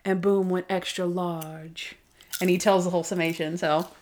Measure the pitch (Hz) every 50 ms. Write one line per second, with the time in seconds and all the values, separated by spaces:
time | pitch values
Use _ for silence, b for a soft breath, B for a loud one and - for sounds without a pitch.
0 | B 196 190 185 170 202 196 196 190 185 180 180 180 - 196 185 180 - - -
1 | 185 175 175 185 180 175 170 160 160 156 156 160 160 165 165 - - - - -
2 | _ _ b b b b b - 185 185 180 180 - 220 196 185 180 185 175 175
3 | 165 - 202 180 165 165 165 - 165 156 160 175 - 156 151 156 - - - -